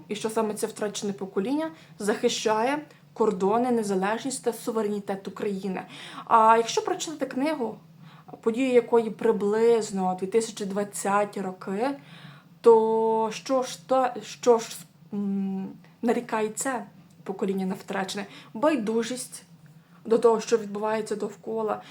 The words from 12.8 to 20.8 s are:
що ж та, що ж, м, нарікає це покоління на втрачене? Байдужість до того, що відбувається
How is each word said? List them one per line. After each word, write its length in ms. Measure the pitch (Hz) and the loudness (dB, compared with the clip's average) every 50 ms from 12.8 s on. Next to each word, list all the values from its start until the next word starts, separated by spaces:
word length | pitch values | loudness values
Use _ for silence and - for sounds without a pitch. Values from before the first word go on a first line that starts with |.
| 220 220 226 220 226 226 220 220 220 220 214 | 6 4 2 2 2 2 2 0 0 -2 -4
що 300 | - - - 269 254 254 | -8 -4 -2 0 0 0
ж 240 | - - - - | -2 -8 -12 -4
та, 280 | - 254 262 254 240 240 220 - | 0 2 2 2 0 -2 -6 -12
що 340 | - - - - 247 233 | -12 -14 0 4 4 4
ж, 200 | 226 226 - - - - - _ _ - - 208 | 4 2 -4 -12 -16 -16 -20 _ _ -16 -10 -6
м, 560 | 202 202 196 196 196 196 190 190 190 190 196 - - - - _ _ | -4 -4 -2 -2 -2 -2 -4 -4 -6 -8 -10 -12 -16 -20 -20 _ _
нарікає 480 | - 240 214 240 240 - 233 220 214 214 | -2 0 0 0 -2 -4 -2 -2 -2 -4
це 360 | 214 - - 269 254 226 202 - - - - - - - - | -4 -4 -4 -4 -4 -4 -8 -12 -18 -20 -20 -20 -20 -14 -10
покоління 420 | - 196 - 220 190 190 190 190 | -10 -6 -4 -2 -2 -2 -2 -2
на 100 | 185 202 | -4 -4
втрачене? 500 | - - - 196 196 190 - - 202 196 - - - - - - | -6 -8 -6 -6 -4 -4 -4 -6 -8 -10 -10 -14 -20 -20 -16 -6
Байдужість 880 | 220 269 311 320 247 208 214 220 233 226 226 254 247 - - - - - _ - - - - - - _ _ - - - | 0 2 2 2 2 0 -2 -2 -2 -2 -4 -6 -10 -10 -14 -16 -20 -20 _ -20 -20 -20 -20 -20 -20 _ _ -20 -18 -2
до 120 | 220 226 | 0 2
того, 240 | 226 226 233 226 214 | 4 6 4 4 4
що 160 | - - 233 | 2 0 0
відбувається 580 | 220 208 202 202 208 | 0 0 -4 -6 -4